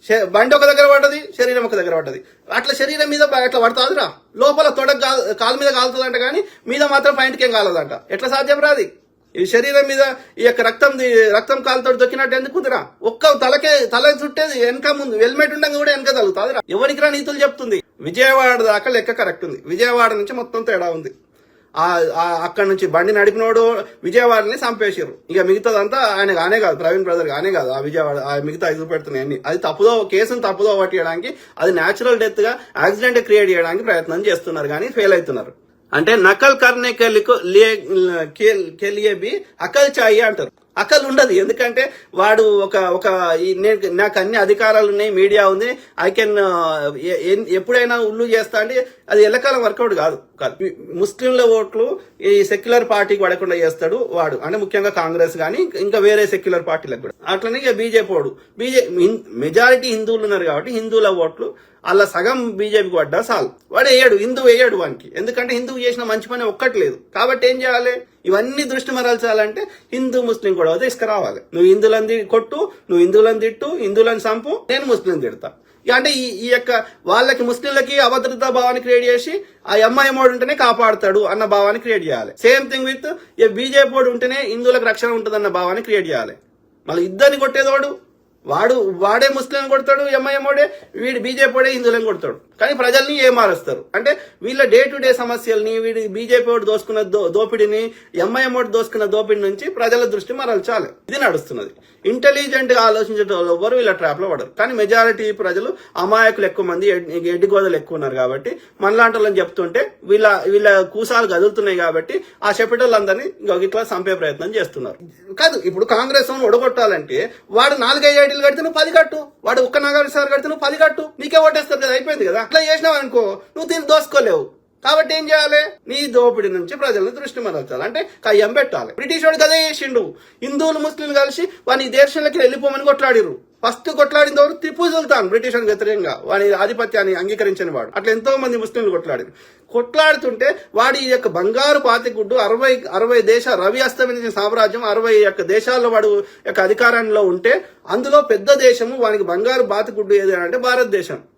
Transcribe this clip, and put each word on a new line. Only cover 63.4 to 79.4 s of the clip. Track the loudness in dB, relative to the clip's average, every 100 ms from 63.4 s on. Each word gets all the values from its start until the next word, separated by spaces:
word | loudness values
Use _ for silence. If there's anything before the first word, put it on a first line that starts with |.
| -4 -8 _
వాడు | 0 4
వేయడు, | 6 6 4
హిందువు | 0 2 4
వేయడు | 6 4 2
వానికి. | -4 -8 -12 -8
ఎందుకంటే | -6 -4 -4
హిందువు | -4 -6 -4
చేసిన | -4 -4
మంచి | -4 -6 -6
పని | -6
ఒక్కటి | -6 -2 -2 0
లేదు. | -2 -4 _
కాబట్టి | -2 0 2 0
ఏం | 0
చేయాలి? | 0 0 0 -4 -10 _
ఇవన్నీ | -2 0 0 -4
దృష్టి | -4 -4 -4
మరల్చాలంటే | -4 0 0 0 0 0 -4 -10 -12 _
హిందూ | -6 -2 -2
ముస్లిం | -2 -2 -2 0
గొడవ | 0 0
తీసుకురావాలి. | -2 -4 -4 -2 -4 -8 -10
నువ్వు | 2 4
హిందువులని | 6 4 2 0
ది-, | -4 0
కొట్టు, | -2 -2 -6
నువ్వు | -6 -8 _ 2
హిందువులని | 4 6 4 2
తిట్టు, | -2 -4 -8 -4
హిందువులని | -4 -2 -2 -2
చంపు, | -4 -6 -6 -8 -4
నేను | -6
ముస్లిం | -2 -4 -2 -4
తిడతా. | -6 -10 -16 -18 _ _ -2
ఇక |
అంటే | 0 0
ఈ, | -4 -6 -8 -2
ఈ |
యొక్క | -2 0 -2 -2 -12 0
వాళ్ళకి | 2 2 2
ముస్లింలకి | 0 -4 -2 -2 0 2
అభద్రతా | 2 2 -4 -4 -2
భావాన్ని | 0 0 -2
క్రియేట్ | 2 2
చేసి | 2 0 -2 -8